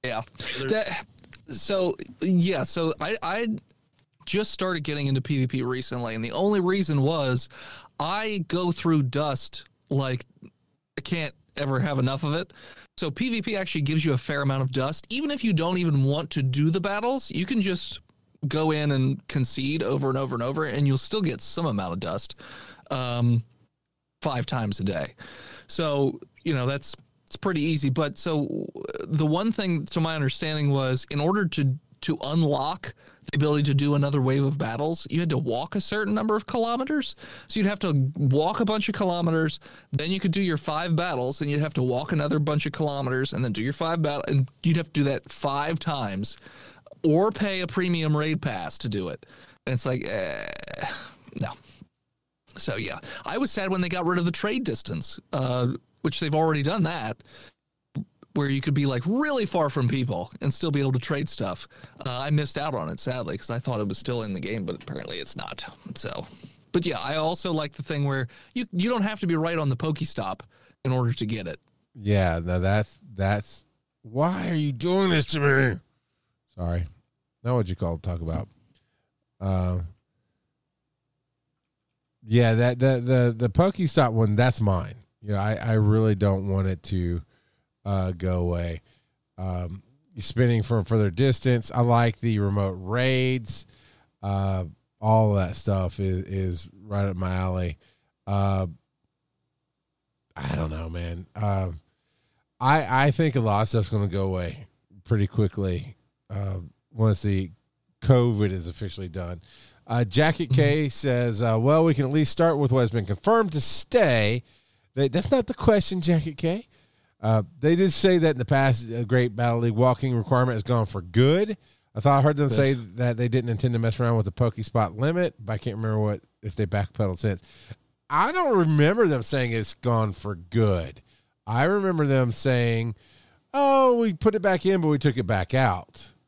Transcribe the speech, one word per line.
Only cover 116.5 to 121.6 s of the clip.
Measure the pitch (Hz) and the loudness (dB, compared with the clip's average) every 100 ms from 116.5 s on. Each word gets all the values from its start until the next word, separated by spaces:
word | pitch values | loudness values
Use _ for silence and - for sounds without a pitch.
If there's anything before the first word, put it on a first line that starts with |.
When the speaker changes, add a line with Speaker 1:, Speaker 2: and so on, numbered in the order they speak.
| 190 - _ _ _ _ _ | -4 -8 _ _ _ _ _
Speaker 3:
Uh, | 107 110 101 - | 2 2 0 -2
they | 143 170 | 2 4
did | 190 | 4
say | - 190 180 | 4 4 6
that | 160 | 4
in | 131 | 2
the | 123 | 0
past, | 135 135 117 117 | 4 4 2 -2
a | 117 110 | -6 2
Great | 127 123 104 | 2 2 0
Battle | 120 117 | 0 2
League | 117 | 0
walking | 107 127 123 135 120 | 4 4 4 0 0
requirement | 104 127 127 113 | 2 2 2 0
is | |
gone | 98 120 107 | 0 0 0
for | 101 | -4
good. | 87 107 131 170 208 208 | -2 4 6 4 2 -4